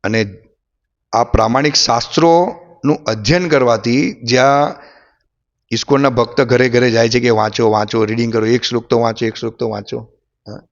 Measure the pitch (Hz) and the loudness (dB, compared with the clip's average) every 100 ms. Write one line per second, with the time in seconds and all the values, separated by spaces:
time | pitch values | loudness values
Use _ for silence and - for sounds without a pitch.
0 | 98 113 104 95 _ _ _ _ _ _ | -2 -2 -2 -8 _ _ _ _ _ _
1 | _ 113 120 - 110 127 147 147 - 120 | _ -2 2 2 2 2 0 0 0 -2
2 | - - 165 165 180 - - - 143 147 | -2 2 4 4 0 -6 -20 -6 -2 -2
3 | - 110 104 175 180 147 123 113 117 127 | -4 -4 0 0 2 2 2 0 0 0
4 | 170 - 117 127 135 139 147 - - - | -2 -6 -2 2 4 2 0 -6 -20 -20
5 | _ _ _ _ _ _ _ 117 - 139 | _ _ _ _ _ _ _ -6 0 0
6 | 139 120 117 - 123 123 127 120 123 113 | 2 0 -2 0 2 2 2 2 2 2
7 | 117 120 120 107 110 101 113 107 104 117 | 2 2 2 2 0 0 2 2 0 -2
8 | 107 113 117 113 110 123 - 120 - 117 | -2 -2 -2 0 0 0 0 -6 -2 0
9 | 117 113 113 - 117 - 117 104 101 117 | 0 -2 -6 -6 -10 -6 -8 -8 -10 -12
10 | 113 _ _ _ - 104 _ | -14 _ _ _ -20 -20 _